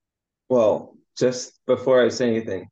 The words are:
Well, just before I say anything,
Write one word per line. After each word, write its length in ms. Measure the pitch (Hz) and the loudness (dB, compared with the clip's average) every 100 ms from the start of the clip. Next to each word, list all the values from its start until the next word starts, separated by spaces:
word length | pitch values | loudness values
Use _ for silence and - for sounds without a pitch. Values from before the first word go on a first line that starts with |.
| _ _ _ _ - | _ _ _ _ -2
Well, 480 | 127 107 82 - _ _ - | 2 2 0 -6 _ _ -4
just 420 | 127 123 - _ - | -2 -2 -12 _ -4
before 380 | 123 135 127 | -2 2 4
I 60 | 113 | 2
say 180 | 110 120 | 0 -2
anything, 400 | 113 113 92 - | -2 -4 -10 -12